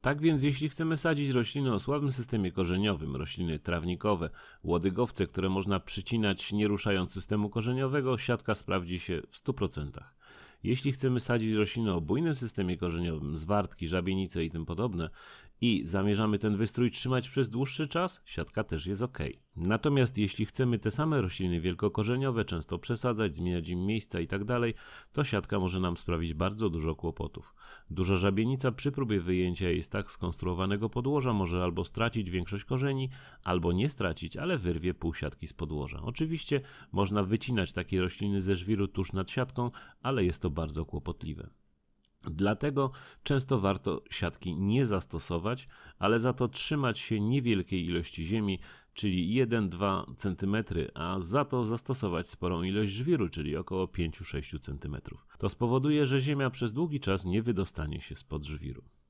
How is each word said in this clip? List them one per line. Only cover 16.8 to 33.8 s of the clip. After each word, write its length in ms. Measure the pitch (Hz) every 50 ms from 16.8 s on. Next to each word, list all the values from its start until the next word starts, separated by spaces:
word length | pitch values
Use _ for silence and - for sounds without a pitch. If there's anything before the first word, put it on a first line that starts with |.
| 123 120
trzymać 380 | - - - 123 131 127 123 131
przez 200 | - 139 131 107
dłuższy 380 | 107 120 139 131 - - 156 143
czas, 340 | - 165 180 180 - - _
siatka 380 | - - - 82 - - 110 -
też 220 | - - 78 80
jest 160 | 90 101 95
okej. 380 | 117 127 131 - 80 67 - - _ _ _
Natomiast 600 | - 82 92 107 113 - 151 143 139 127 113 - -
jeśli 280 | 107 98 - - 110
chcemy 340 | - - - 135 123 120 104
te 120 | - 110
same 300 | 104 135 151 160 156 139
rośliny 400 | 104 90 - - 92 180 87 85
wielkokorzeniowe 840 | 80 92 87 82 - 104 - - 107 107 123 127 135 135 120 113 101
często 340 | - 92 82 76 - - 85
przesadzać, 560 | - - 117 113 - 127 117 104 110 95 71
zmieniać 340 | 76 85 90 90 87 82 82
im 160 | 90 87 92
miejsca 340 | 98 110 110 - - - 87
i 80 | 85 -
tak 160 | - 98 101
dalej, 280 | 107 127 120 120 117 113 - - - - - - - -
to 100 | - 147
siatka 360 | - - 101 - - - 101
może 200 | 92 92 87 92
nam 180 | 92 90 87 -
sprawić 360 | - - 87 82 85 82 78
bardzo 360 | 78 87 95 101 107 113 98
dużo 260 | 80 82 76 80 78
kłopotów. 600 | - - 82 78 - 80 76 - - - - - - - - - - - -
Duża 260 | - 82 92 87 98
żabienica 560 | 90 92 101 98 98 110 120 135 131 131 131
przy 200 | 113 - - 143
próbie 280 | 135 - 135 113 107 98
wyjęcia 500 | 85 87 92 90 90 90 87 - 95 90
jej 140 | 85 80 80
z 60 | -
tak 220 | - 101 98 -
skonstruowanego 800 | - - - 90 85 - - 90 90 85 95 98 101 101 107 110
podłoża 440 | - 123 120 131 147 147 127 127 117
może 300 | 101 95 85 87 90 90
albo 200 | 90 85 85 104
stracić 460 | - - - 113 117 - 113 101 87
większość 360 | 87 92 87 - 101 101 -
korzeni, 440 | - 123 127 135 143 135 131 135 131 131 - - - - - -
albo 280 | - 90 90 82 87
nie 180 | 87 92